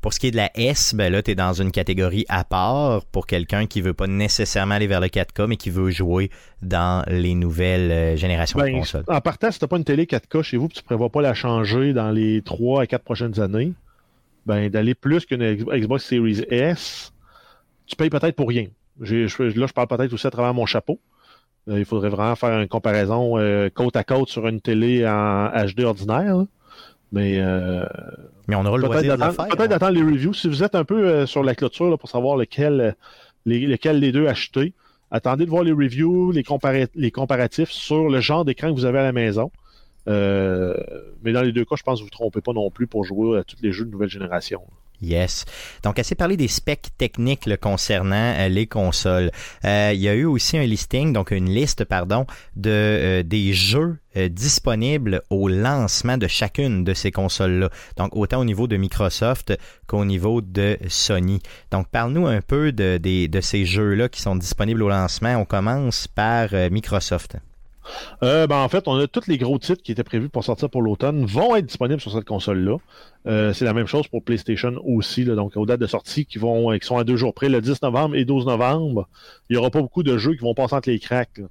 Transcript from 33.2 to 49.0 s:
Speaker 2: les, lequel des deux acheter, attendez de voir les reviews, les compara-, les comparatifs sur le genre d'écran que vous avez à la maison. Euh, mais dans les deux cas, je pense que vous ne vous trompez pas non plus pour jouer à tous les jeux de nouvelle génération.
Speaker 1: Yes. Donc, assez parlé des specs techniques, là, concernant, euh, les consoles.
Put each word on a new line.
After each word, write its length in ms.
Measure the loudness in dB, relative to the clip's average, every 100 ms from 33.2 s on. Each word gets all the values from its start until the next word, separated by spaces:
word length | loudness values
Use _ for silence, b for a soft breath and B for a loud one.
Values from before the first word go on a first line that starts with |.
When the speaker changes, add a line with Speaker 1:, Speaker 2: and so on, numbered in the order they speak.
| B B -2
Speaker 2:
les, 140 | 0
lequel 400 | 2 0 2 4
des 100 | 4
deux 160 | 4 2
acheter, 460 | 0 -2 -2 -2 -4 b b b
attendez 320 | -2 0 0
de 60 | 2
voir 120 | 2
les 80 | 2
reviews, 640 | 2 2 2 2 2 2
les 100 | 0
compara-, 460 | 0 -2 0 2 0 0
les 160 | -2
comparatifs 580 | -2 -2 0 0 0 -4
sur 380 | -4 -2 0 2
le 120 | 2
genre 240 | 2 0
d'écran 260 | 0 -2 -2
que 40 |
vous 120 | 0 0
avez 120 | 2
à 60 |
la 80 | 2
maison. 400 | 2 0 0 -4 -8 b b b b -2
Euh, 640 | 0 2 2 2 0 0 -2 -6 -12 -16 -8
mais 80 | -2
dans 100 | 2
les 100 | 2
deux 120 | 0
cas, 120 | -2 -2
je 80 |
pense 160 | -2 -4
que 20 |
vous 40 | -6
ne 40 |
vous 60 | -6
trompez 220 | -4 -4
pas 140 | -4
non 160 | -2 -4
plus 180 | -4 -4
pour 160 | -2
jouer 340 | -4 -2 0 0
à 60 |
tous 140 | -2 -4
les 80 | -4
jeux 140 | -2
de 60 | -6
nouvelle 200 | -4 -6
génération. 520 | -4 -4 -4 -4 -10 -10 -20 -20 -10
Speaker 1:
Yes. 460 | -2 0 0 -4 -10 B B B
Donc, 160 | -4 -2
assez 160 | -2
parlé 220 | -2 0 0
des 100 | 0
specs 440 | -2 -4 -4 -6 -4
techniques, 500 | -4 0 -2 0 -2
là, 100 | -2
concernant, 800 | 0 -2 0 0 2 2 2 0
euh, 80 | 0
les 220 | 0 0
consoles. 640 | 0 0 0